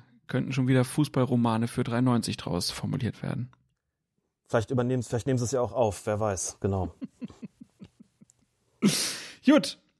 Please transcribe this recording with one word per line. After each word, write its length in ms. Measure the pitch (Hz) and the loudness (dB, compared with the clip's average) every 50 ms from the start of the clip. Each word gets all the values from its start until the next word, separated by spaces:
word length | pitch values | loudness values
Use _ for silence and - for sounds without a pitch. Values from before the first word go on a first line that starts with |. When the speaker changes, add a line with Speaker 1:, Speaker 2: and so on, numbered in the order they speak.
| - _ _ _ _ - | -6 _ _ _ _ -6
Speaker 1:
könnten 260 | - 127 135 131 127 | -4 -4 -2 -2 -2
schon 140 | 135 131 127 | 0 2 4
wieder 160 | 135 131 123 | 4 4 4
Fußballromane 840 | 127 - - 151 147 - 131 127 120 127 120 117 120 113 110 117 117 | 2 2 0 0 2 2 0 2 2 2 2 2 2 2 0 0 -2
für 160 | - - 123 | -2 -4 -2
dreiundneunzig 540 | - 117 117 127 127 123 117 110 - 101 - | -2 0 2 2 4 4 2 0 -2 -4 -6
draus 340 | - - 85 87 - - | -4 -4 -4 -2 -2 -4
formuliert 500 | - - - 104 101 - 120 104 - - - | -6 -6 -6 -4 -4 -2 -4 -4 -4 -6 -6
werden. 280 | - - - 123 123 - _ _ _ _ _ _ _ _ _ _ _ _ _ _ _ _ _ _ _ | -6 -6 -6 -8 -10 -12 _ _ _ _ _ _ _ _ _ _ _ _ _ _ _ _ _ _ _
Speaker 2:
Vielleicht 240 | - 120 107 - | -2 -2 0 0
übernehmen, 320 | 139 123 120 123 127 127 117 | -2 -2 0 0 0 -2 -2
vielleicht 240 | - - 120 - 139 | -4 -4 -4 -2 -2
nehmen 100 | 131 123 | -2 0
sie 60 | 123 | 0
es 60 | 110 | -2
ja 100 | - 127 | 0 -2
auch 100 | 120 107 - | -2 -2 0
auf, 320 | 131 120 107 95 - - | 0 0 0 0 -2 -4
wer 140 | 113 107 104 | -4 -2 0
weiß, 380 | 110 107 98 90 - - - - | 0 -2 -2 -2 -6 -8 -6 -4
genau. 320 | - 98 98 95 90 82 - _ - - _ _ - - - - - - - _ - - _ _ - - _ _ - _ _ _ - _ _ _ _ _ _ _ _ _ _ _ | -2 -2 0 0 -2 -4 -6 _ -14 -16 _ _ -16 -16 -14 -16 -20 -20 -20 _ -20 -20 _ _ -20 -20 _ _ -20 _ _ _ -20 _ _ _ _ _ _ _ _ _ _ _
Speaker 1:
<laughs> 640 | - 202 - - - - - - - - - - - | 2 2 2 2 -2 -4 -6 -10 -12 -16 -18 2 4
Gut, 340 | 240 302 285 - - - - _ _ _ _ | 6 6 6 6 2 -4 -12 _ _ _ _